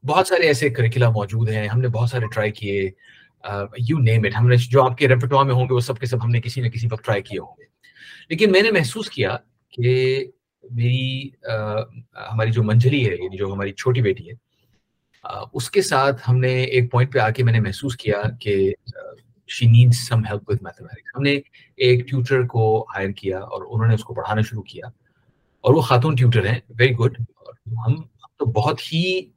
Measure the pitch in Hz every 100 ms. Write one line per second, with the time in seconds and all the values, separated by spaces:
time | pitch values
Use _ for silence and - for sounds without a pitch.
0 | 131 160 180 180 165 135 147 123 117 120
1 | 120 110 101 113 113 110 107 117 127 117
2 | 120 123 110 - 107 104 104 101 95 -
3 | _ _ _ _ - 101 101 - 120 160
4 | 117 113 104 113 120 123 - 135 131 123
5 | 139 127 123 139 135 127 127 127 117 120
6 | 123 123 117 117 117 127 120 117 117 110
7 | - 101 98 - - - _ _ _ _
8 | - - - 165 208 185 220 202 127 220
9 | 214 - 98 113 _ _ _ - 120 127
10 | 131 135 131 _ _ _ - 120 120 127
11 | 131 131 139 _ - 110 107 107 - 117
12 | - - 104 110 110 113 107 113 123 143
13 | 110 87 92 95 98 98 101 101 131 127
14 | 107 95 85 120 _ _ _ _ _ _
15 | _ _ - - 107 - 117 208 190 139
16 | 135 127 - 123 127 127 127 123 120 120
17 | 131 131 110 113 120 113 104 101 139 120
18 | 107 101 107 - 104 101 95 - - -
19 | - - _ _ _ - 117 117 123 120
20 | - 117 107 104 - 98 87 - - -
21 | - 127 143 143 - _ _ - 127 123
22 | 123 131 123 135 123 120 110 110 - 98
23 | 98 101 98 92 98 98 92 113 113 107
24 | - - - 107 107 110 98 - 117 -
25 | _ _ _ _ _ _ - 160 131 123
26 | 156 139 123 117 98 123 _ 113 131 117
27 | 117 - 117 _ - - - 113 117 147
28 | - _ - _ 139 117 131 156 - 165
29 | 185 185 185